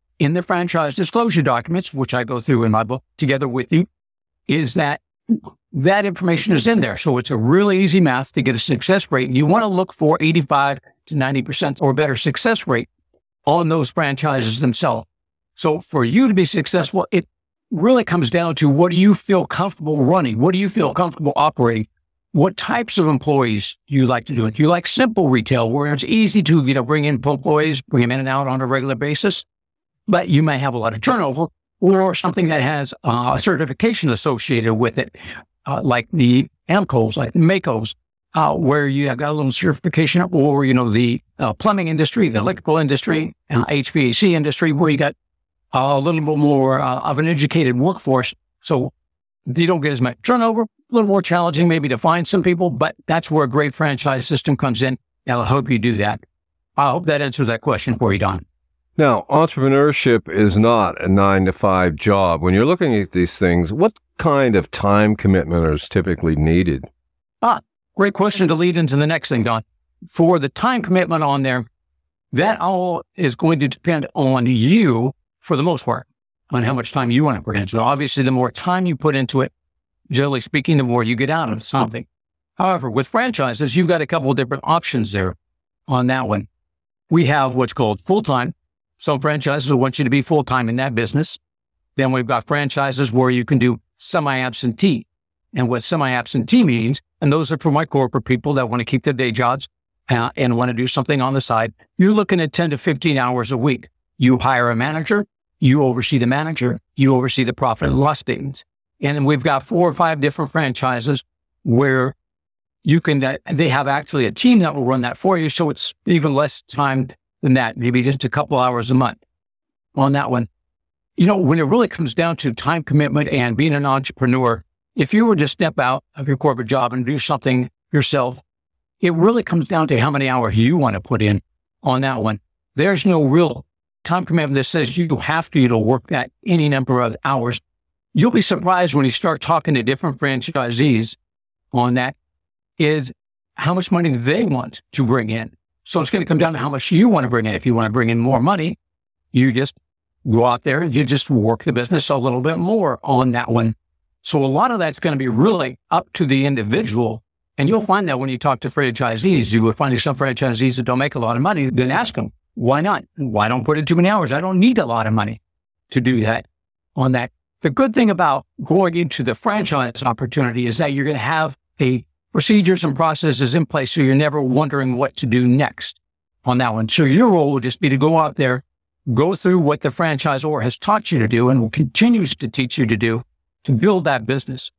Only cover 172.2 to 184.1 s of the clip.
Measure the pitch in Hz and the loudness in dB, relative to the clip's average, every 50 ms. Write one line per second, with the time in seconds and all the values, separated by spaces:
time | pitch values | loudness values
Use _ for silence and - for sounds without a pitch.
172.2 | _ _ - - 147 - 214 208 185 180 185 175 170 151 139 131 165 160 156 - | _ _ -4 -2 0 4 4 4 4 4 2 2 0 -2 0 0 0 0 0 0
173.2 | - 156 127 110 139 117 127 170 156 - - 147 131 - - 160 139 131 135 139 | 0 -2 0 0 0 0 0 0 -2 0 -2 -4 -2 -2 0 0 2 4 4 4
174.2 | 151 151 139 151 139 127 127 143 156 139 143 139 131 127 123 123 139 131 - - | 2 2 0 -2 -2 0 0 0 0 0 -2 -2 -2 -2 -2 -2 -2 -4 -4 -4
175.2 | - 117 113 127 123 123 123 135 139 - - - - - - _ _ _ _ _ | -2 0 2 2 4 4 4 2 2 -2 -4 -8 -12 -12 -12 _ _ _ _ _
176.2 | _ _ _ _ - 127 123 123 127 120 107 110 110 107 - - 156 135 135 190 | _ _ _ _ -4 -2 0 0 0 0 -2 -2 -2 -2 0 2 2 4 4 4
177.2 | 254 233 190 170 147 143 143 131 120 127 - - 180 139 135 135 143 156 165 160 | 4 4 4 2 2 2 0 -2 -2 -4 -6 -2 -2 0 0 2 2 2 2 2
178.2 | 156 147 - - 143 127 127 127 - _ _ _ _ _ _ _ - 139 113 117 | 0 0 -2 -2 0 0 0 -2 -6 _ _ _ _ _ _ _ -6 -2 0 2
179.2 | 147 180 196 - - 185 185 180 156 143 147 - - 147 - - 170 160 151 131 | 2 2 0 0 0 2 2 4 2 2 0 0 -2 -4 -2 -2 -2 -2 -2 -2
180.2 | - 160 139 131 151 156 151 139 120 123 - - - - 214 214 - - 175 131 | -2 -2 -2 -2 -2 -4 -4 -2 -2 -4 -4 -4 -2 0 0 0 0 -2 0 0
181.2 | 110 110 120 113 120 123 135 127 113 110 - 156 156 - - - 214 240 240 220 | 0 2 2 2 2 4 2 2 0 0 0 -2 -2 0 2 2 4 4 4 2
182.2 | 175 131 - - 143 113 - - 131 120 - - 127 110 117 101 117 113 113 120 | 0 -2 -4 -6 -8 -8 -4 -4 -4 -4 0 0 0 0 0 0 0 0 -2 -2
183.2 | - _ _ _ _ _ _ _ - - 135 110 139 208 202 185 143 156 | -6 _ _ _ _ _ _ _ -4 -2 0 2 2 2 2 2 2 0